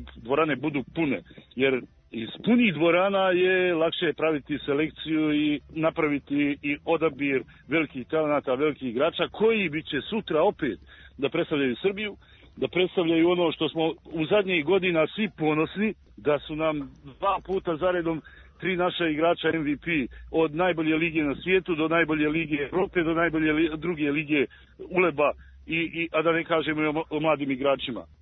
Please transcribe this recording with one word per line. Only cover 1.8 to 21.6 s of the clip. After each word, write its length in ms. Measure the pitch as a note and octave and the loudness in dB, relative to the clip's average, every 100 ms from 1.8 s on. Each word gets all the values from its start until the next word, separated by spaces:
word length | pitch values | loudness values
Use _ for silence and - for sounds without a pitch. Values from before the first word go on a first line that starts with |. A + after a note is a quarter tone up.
| - _ _ | -4 _ _
iz 180 | A2 A2 - | -10 -10 -4
punih 300 | F#3+ A#3+ A3+ | 2 4 4
dvorana 560 | D3 E3 F3 G3 G3 F#3+ | 4 4 4 2 2 2
je 440 | F3+ F#3 F#3 F3+ | 4 4 4 2
lakše 380 | E3 E3 - E3 C#3+ | 2 0 0 -4 0
praviti 420 | D#3 D3+ - C3+ | 0 0 -4 -6
selekciju 760 | - C#3 D#3 - D#3 D#3 D#3 | -2 -2 -2 -6 -4 0 2
i 260 | D3 D3+ D3 - | 2 0 -2 -6
napraviti 840 | D#3 D#3+ E3 D3+ C#3+ - C#3+ C#3+ C#3+ | -2 -2 0 0 -2 -2 0 0 -2
i 140 | D3 C#3+ | -4 -4
odabir 580 | - E3 D#3+ C3+ C#3+ C3 - - - | -2 0 0 0 0 0 -2 -14 -2
velikih 380 | D#3+ D3+ C3 A#2 | -2 -2 -6 -4
talenata, 480 | D#3 D3+ C#3+ C#3 | 0 0 0 0
velikih 340 | B2+ D3+ C3+ B2+ | 0 0 -2 -4
igrača 400 | A#2 D#3+ F3+ D#3 | 0 0 0 -4
koji 360 | - A3 A3 F3 | 2 2 2 0
bi 140 | D#3 | -4
će 180 | - C#3 - | -6 -6 -4
sutra 320 | G#3+ - D#3 | -6 -2 2
opet 360 | G3 - C#3 E2+ - - - - | 2 0 -4 -6 -12 -20 -20 -6
da 100 | C3+ | -4
predstavljaju 480 | E3 E3 D3 C3 A#2 | -2 -2 0 0 0
Srbiju, 340 | G3 G3+ G#3+ - - - - - | -2 -2 -6 -10 -20 -20 -20 -6
da 120 | C3 | -2
predstavljaju 600 | E3+ F#3 G3 E3 E3 E3+ | 0 0 0 2 4 4
ono 220 | F3+ E3 | 4 2
što 160 | - D#3 | 0 -2
smo 200 | D#3+ D#3+ - | 0 -2 -4
u 220 | - E3 D3+ | -8 -6 2
zadnjih 340 | G#3 F#3+ F3 | 2 2 0
godina 420 | C#3+ F#3+ F#3 E3 D3+ | 2 2 2 2 2
svi 160 | G3+ G#3 - | 0 -4 0
ponosni, 560 | D#3 D3+ D3 F#3 G#3+ - - - | 0 2 0 0 -2 -4 -14 -4
da 220 | D3 C#3+ | 0 0
su 180 | - D#3 | -2 -2
nam 340 | D#3+ D3+ C3 - C#3+ - | -2 -2 -6 -14 -20 -4
dva 200 | G3 F#3+ - | -2 -2 -2
puta 300 | F#3+ F3 D3+ | -4 -2 0
za 140 | F3+ | 0
redom 320 | F3+ E3 D#3+ - - - - | 0 -2 -4 -8 -20 -20 -8
tri 160 | F#3+ F3 | -4 0
naša 300 | F3+ - E3 | 0 0 -2
igrača 400 | D3 E3 E3+ D#3+ | 2 2 2 0
M 80 | E3 | 0
V 140 | D3 C#3+ | -2 -4
P, 220 | E3 D#3 A2+ - - | -2 -2 -2 -8 -4
od 240 | D#3 D#3+ | 0 0
najbolje 420 | D3+ F#3 E3 D#3 D#3+ | 2 0 0 0 0
lige 260 | E3+ D#3 | 0 0
na 120 | D3 | -2
svijetu 400 | C3 F3 F#3 | -2 0 0